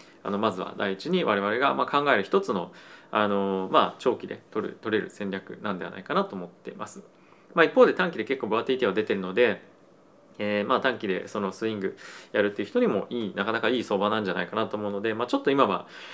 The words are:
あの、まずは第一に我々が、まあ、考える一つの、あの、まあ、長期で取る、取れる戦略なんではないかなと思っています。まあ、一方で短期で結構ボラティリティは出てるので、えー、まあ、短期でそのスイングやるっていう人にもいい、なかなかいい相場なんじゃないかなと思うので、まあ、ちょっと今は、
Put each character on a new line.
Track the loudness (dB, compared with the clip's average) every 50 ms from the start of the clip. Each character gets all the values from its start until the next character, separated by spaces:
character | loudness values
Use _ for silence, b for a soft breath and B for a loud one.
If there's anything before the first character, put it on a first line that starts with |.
| B B B B -6
あ | -4
の、 | -2 0
ま | 0 0
ず | 0 -2
は | -6 -8 -4
第 | -4 -2 -2
一 | -2 -4 -2 0
に | 0 2
我 | 2 2 2 2
々 | 2 0 0 2
が、 | 2 2 2
ま | 0 0
あ、 |
考 | 0 0 2 4 4
え | 4
る | 2 2
一 | 2 0 0
つ | 2 0
の、 | -2 -2 -4 -6 B B B B B B B B
あ | 0 0 2 2
の、 | 2 0 0 0 0 -2 0 2
ま | 4 4
あ、 | 4 2 0 -2
長 | 0 0 0
期 | 0 -4
で | -10 -12 -12 -12 -8
取 | -6 -6 -6 -6
る、 | -8 -8
取 | -4 -2 -2
れ | -2
る | -2 -4
戦 | -8 -8 -6 -6
略 | -6 -6 -8 -10 -12 -8
な | -6 -6
ん | -6 -6
で | -8
は | -10
な | -12 -12
い |
か | -8 -4 -2
な | -2 -2
と | -2 -6
思 | -10 -10
っ | -12
て | -14 -16 -14 -14
い | -12
ま | -12 -12 -12
す。 | -14 -16 -18 -20 _ b b b b b b b 4
ま | 4
あ、 | 4
一 | 6 8
方 | 8 8
で | 8
短 | 6 4 0 0
期 | -2
で | -4 -2
結 | -2 -2 -2
構 | -2
ボ | 0 0
ラ | 0 2
テ | 0
ィ | 0
リ | 2
テ | 2
ィ | 2
は | 2
出 | 2 0
て | 0
る | 0 -2
の | -2 -2 2
で、 | 4 4 4 2 0 -6 -20 -20 -20 -20 -20 -20 _ -20 _ -20 -20 -20 -16 -10 -6
え | -4 -2 0 0
ー、 | 0
ま | 2 2
あ、 | 2
短 | 2 0 0 -2
期 | -2
で | -2 -2 -2 -4 -6
そ | -6 -4
の | -4 -4
ス | -4 -4 -4 -4
イ | -2
ン | -2
グ | -4 -6 -6 B B B B B B B
や | B 2
る | 2 2
っ | 2
て | -2
い | -4
う | -2
人 | 2 2
に | 2
も | 4 2 0 -2 -4
い | -4 -4 -4
い、 | -4 -2
な | -2 -2
か | 0
な | 0 0
か | 0 0
い | 0 0
い | 0
相 | 0 0 0
場 | 2 0
な | 0 0
ん | -2
じ | -2
ゃ |
な | -2 -2
い | -4
か | -4 -2
な | -2 -2
と | -2 -4 -4
思 | -4 -4
う |
の | -4 -4
で、 | -2 -2
ま | -2 -2 -2
あ、 | -2
ち | -2
ょ | 0
っ |
と | 2 2
今 | 4 4 4
は、 | 4 2 -2 -4 B B B B B